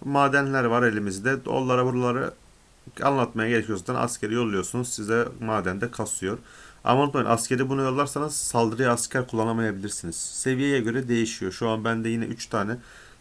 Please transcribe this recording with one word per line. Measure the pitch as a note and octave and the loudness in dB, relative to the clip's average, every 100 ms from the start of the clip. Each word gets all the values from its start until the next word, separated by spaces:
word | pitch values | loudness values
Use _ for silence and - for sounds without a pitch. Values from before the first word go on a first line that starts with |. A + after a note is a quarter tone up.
| C3+ | -2
madenler | C#3+ C#3 C#3+ C#3 C3+ | 4 4 4 2 2
var | A#2+ A#2+ | 2 4
elimizde. | A#2+ G#2+ G2+ F#2+ A#2 C3+ - | 4 2 -2 -2 0 -2 0
Onlara | C3+ B2+ B2+ B2+ | 0 2 2 2
buraları | B2 B2 B2 - - - - - - - - | 2 0 0 -4 -8 -18 -20 -20 -20 -16 -2
anlatmaya | C#3 C#3 A#2+ A#2 A2 | 2 2 2 0 2
gerek | A#2 G#2+ | 2 0
yok | G2 | -4
zaten. | E2+ B2 | -2 0
Askeri | A#2+ - G#2 | 0 -2 -2
yolluyorsunuz. | A#2 A#2 G2 F2+ B2 B2 | 0 0 0 -2 -4 -4
Size | - G#2 A#2 A#2+ - | -4 0 0 0 -4
madende | A2+ G#2+ F#2 F#2+ A#2+ | -2 0 0 -2 -4
kasıyor. | - G#2+ - F#2+ A2+ - - - - | -4 -6 -4 -4 -4 -8 -20 -20 -6
Ama | - C3 | 2 4
unutmayın | C#3+ C#3 G#2+ | 4 2 2
askeri | A#2 - B2 C3 | 2 2 0 0
bunu | C#3 | 0
yollarsanız | C3+ C3 C#3+ C#3+ D3+ D3 | 0 0 0 -2 -4 -4
saldırıya | - A#2 A#2 A2 B2+ | -2 2 2 2 2
asker | A#2 - C3+ B2 | 2 0 -2 -2
kullanamayabilirsiniz. | A2+ A2 A2+ A2+ G2 G2+ - E2+ - | 0 0 2 0 -2 -6 -8 -8 -8
Seviyeye | - - C3+ C3 C#3+ C3+ | -8 -4 -2 2 2 2
göre | A2+ B2 B2+ | 2 0 0
değişiyor. | A#2 A2+ A2+ F#2+ | 2 0 -2 -6
Şu | - A#2 | -2 0
an | A2 | 0
bende | A2+ A2+ A2+ | 0 0 0
yine | A2+ A2+ | -2 -2
üç | A#2+ - | -6 -4
tane | A2 G2+ B2 - - - - | -2 -2 -4 -8 -20 -20 -14